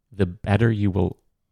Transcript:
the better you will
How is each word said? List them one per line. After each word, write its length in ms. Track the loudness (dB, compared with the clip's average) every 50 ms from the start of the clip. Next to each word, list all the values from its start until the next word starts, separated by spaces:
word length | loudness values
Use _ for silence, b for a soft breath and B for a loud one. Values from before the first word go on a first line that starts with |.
| _ _
the 140 | -4 -4 -4
better 440 | -4 -4 -8 -4 -2 0 2 2 2
you 200 | 2 0 0 0
will 280 | 0 0 -2 -2 -4 _ _ _ _ _ _ _